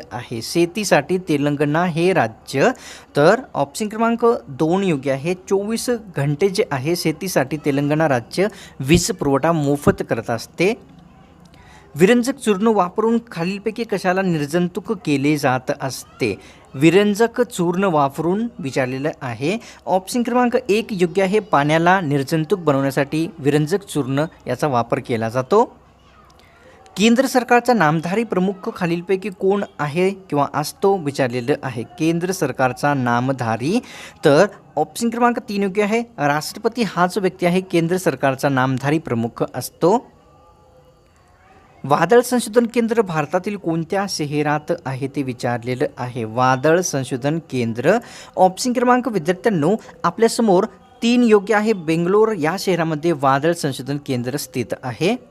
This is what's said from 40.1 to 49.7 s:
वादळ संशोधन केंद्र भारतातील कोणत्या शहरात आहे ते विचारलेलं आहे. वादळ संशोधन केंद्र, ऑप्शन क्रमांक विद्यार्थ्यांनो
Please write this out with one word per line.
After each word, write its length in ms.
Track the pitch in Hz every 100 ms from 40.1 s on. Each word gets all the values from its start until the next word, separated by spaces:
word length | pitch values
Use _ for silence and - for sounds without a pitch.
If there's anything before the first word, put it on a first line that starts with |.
| _ _ _ - _ _ _ _ _ _ _ _ _ _ - _ -
वादळ 360 | 131 151 170 240
संशोधन 460 | 247 247 226 220 233
केंद्र 360 | 247 226 226
भारतातील 540 | 196 156 143 185 196 202
कोणत्या 500 | 170 165 156 196 196
शहरात 640 | - 147 147 151 151 147 170 -
आहे 220 | 131 135
ते 140 | 147
विचारलेलं 640 | 131 123 127 120 117 127 143 -
आहे. 260 | 123 120
वादळ 560 | 110 113 127 131 147 170
संशोधन 580 | 180 143 127 131 139 165 -
केंद्र, 480 | 131 117 113 143 226 - - - -
ऑप्शन 360 | 185 185 254
क्रमांक 360 | 240 247 247 254
विद्यार्थ्यांनो 680 | 202 151 185 233 185 147